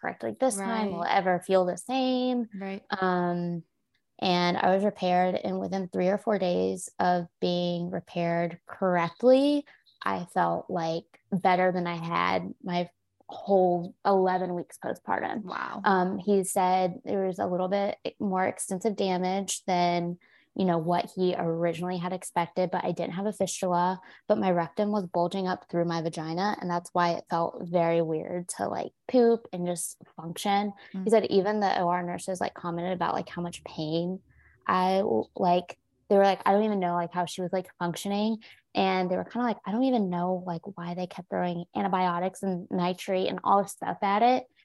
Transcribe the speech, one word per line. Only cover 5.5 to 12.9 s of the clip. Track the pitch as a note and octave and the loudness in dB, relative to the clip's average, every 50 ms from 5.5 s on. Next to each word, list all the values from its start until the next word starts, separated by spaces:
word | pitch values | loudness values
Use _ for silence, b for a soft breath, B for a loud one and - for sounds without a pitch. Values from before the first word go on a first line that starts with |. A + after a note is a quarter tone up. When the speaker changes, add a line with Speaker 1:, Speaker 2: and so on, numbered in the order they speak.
| F#3 F#3+ | -4 -2
Speaker 1:
within | G3 F3+ F#3+ G3 F#3 F3+ | -4 -4 -4 -4 -4 -4
three | - F#3 F3+ F#3 | -2 0 2 2
or | G3+ G3 | 2 0
four | - A#3+ G#3+ F#3+ | 0 0 0 0
days | F#3 F3+ F3+ F#3 F#3 F#3+ F#3+ F#3 - - _ - | 2 0 0 2 0 0 -2 -4 -8 -12 _ 0
of | F#3 F3+ F3+ F3 E3+ - _ - | 2 2 2 2 0 -4 _ -4
being | F3+ F3 F3 F3 F3 F3 F3 E3+ F3 F3 | -2 0 0 0 0 -2 -2 -2 -4 -4
repaired | F3+ F3 - - - F3 E3+ E3+ E3+ E3+ E3+ E3+ F3 - _ | -6 -8 -8 -6 -6 -4 -2 0 0 0 -2 -2 -4 -10 _
correctly, | - - - G3 F#3 F3+ F3 E3+ E3+ - - A#3 B3+ B3+ C4+ C#4 C#4+ D4 C#4+ - b b b b b _ - - | -16 -6 -2 0 2 2 2 0 -2 -4 2 6 6 6 8 6 4 2 0 -2 b b b b b _ -8 -4
I | G3 G3 F#3 F3+ - - | -4 -4 -4 -6 -4 0
felt, | F#3+ F3 E3+ E3+ F3 - - | 0 0 2 0 -2 -4 -4
like, | F#3 F3 E3 E3 E3 E3+ - _ _ - _ - G3+ | -4 -4 -2 -2 -4 -4 -6 _ _ -20 _ -4 -4
better | F3 - F#3+ F3+ F3+ F#3 F#3 F3+ | 2 4 4 4 6 4 2 2
than | F3+ F3 | 0 -2
I | F3 E3+ | -2 -4
had | E3 E3 E3 E3+ E3+ - - F#3 F#3 F3+ F#3+ - _ - | -4 -4 -2 0 0 2 2 2 0 -2 -4 -10 _ -6
my | F#3+ F3 F3 F3 - | -4 -2 -2 -2 -4